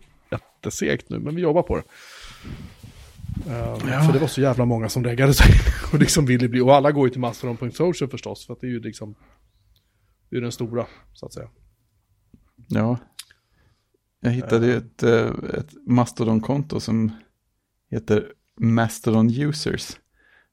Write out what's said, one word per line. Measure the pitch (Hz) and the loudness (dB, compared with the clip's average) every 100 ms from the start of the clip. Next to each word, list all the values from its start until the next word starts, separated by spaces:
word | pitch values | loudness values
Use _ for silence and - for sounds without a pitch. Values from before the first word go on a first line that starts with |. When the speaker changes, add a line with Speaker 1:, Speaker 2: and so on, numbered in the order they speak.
| - _ _ | -8 _ _
Speaker 1:
jättesegt | - - _ - - - - - | -10 -10 _ -10 -4 -2 -4 -6
nu, | 110 | -10
men | 123 165 | -8 -4
vi | |
jobbar | 170 160 | 0 0
på | 170 - | 0 -4
det." | - - - - - - - - - - - - - - - - - | -6 -16 -20 -20 -20 -20 -16 -16 -18 -20 -20 -20 -20 -18 -14 -10 -10
Ehm, | 117 117 113 127 | -8 -8 -6 -4
Speaker 2:
Ja. | 131 151 | 2 4
Speaker 1:
för | |
det | 135 | 4
var | 151 | 0
så | - | 0
jävla | 135 123 120 | 0 2 0
många | 117 110 | 0 -2
som | 127 | -4
reggade | 123 120 135 | -2 2 4
sig | 139 - - - | 8 8 8 4
<laughs> | - - | 0 0
och | 151 | 2
liksom | 143 175 135 | 2 2 2
ville | 123 123 | 2 2
bli, | 123 | 2
och | 123 139 | 6 6
alla | 143 | 6
går | 147 127 | 2 0
ju | |
till | 127 | 0
mastodon | 120 117 123 117 | -6 -6 -8 -8
punkt | 120 - | -8 -2
social | 170 160 131 | -2 -2 -6
förstås, | 117 104 104 - | -8 -12 -12 -14
för | |
att | 120 | -12
det | 127 | -10
är | |
ju | 120 | -8
liksom, | 113 107 104 104 _ _ _ _ _ _ _ _ _ _ _ | -10 -12 -16 -18 _ _ _ _ _ _ _ _ _ _ _
det | 127 | -8
är | |
den | 120 | -6
stora, | - 117 120 113 - _ | -8 -8 -6 -8 -12 _
så | _ - | _ -18
att | |
säga. | - 113 _ _ _ _ _ _ _ _ _ _ _ - | -16 -18 _ _ _ _ _ _ _ _ _ _ _ -6
Speaker 2:
Ja. | 110 110 123 - - - _ _ _ _ _ _ _ _ _ | -2 -2 -4 -8 -20 -20 _ _ _ _ _ _ _ _ _
Jag | 120 | -4
hittade | 123 123 117 117 | -4 0 2 2
ju | |
Speaker 1:
Eh. | 117 | 0
Speaker 2:
ett, | - - | -4 -2
eh, | 113 113 117 117 - - | 2 4 2 -4 -6 -8
ett | - - - | -8 -10 0
Mastodon-konto | 123 120 - 113 110 110 139 143 117 | 2 2 -2 0 0 0 -4 -4 -6
som | 113 113 110 - _ _ _ _ _ _ _ | -2 -2 -2 -4 _ _ _ _ _ _ _
heter | 113 110 104 104 - _ - | -6 -2 -2 -2 -12 _ -2
Mastodon | 117 113 113 - - 110 113 | 0 2 0 -2 0 2 2
Users. | 120 147 151 - - - - _ _ _ _ _ | 2 -4 -4 -6 -6 -8 -18 _ _ _ _ _